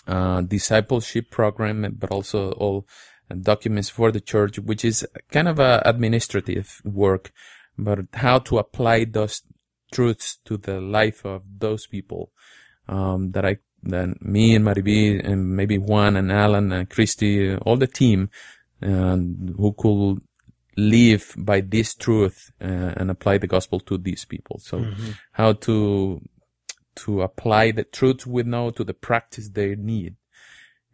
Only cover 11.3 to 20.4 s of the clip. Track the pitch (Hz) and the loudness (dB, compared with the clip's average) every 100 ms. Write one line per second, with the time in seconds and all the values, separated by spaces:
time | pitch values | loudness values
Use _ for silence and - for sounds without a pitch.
11.3 | 95 101 98 107 107 - 98 - 82 87 | -10 -14 -6 -4 -4 -8 -12 -10 -12 -14
12.3 | _ _ - _ _ - 95 95 92 95 | _ _ -20 _ _ -8 -4 -2 -2 -4
13.3 | 95 95 104 _ _ - 90 90 - 98 | -2 -2 -2 _ _ -6 -4 -4 -6 -2
14.3 | 101 113 110 107 98 98 104 104 101 - | 4 6 6 4 2 2 4 4 2 0
15.3 | 98 92 95 101 101 101 104 104 98 95 | -2 0 0 0 0 2 4 4 2 2
16.3 | 101 104 101 101 92 92 - 110 - 104 | 2 4 4 2 -2 -2 0 0 0 0
17.3 | 101 95 98 - 123 131 - 127 98 98 | 2 0 0 0 2 0 2 4 4 0
18.3 | - - - _ - 95 92 92 92 87 | -6 -20 -20 _ -8 -2 0 2 0 -2
19.3 | 90 92 98 104 101 110 101 101 98 - | -6 -8 -2 -2 2 2 2 2 -2 -6
20.3 | _ | _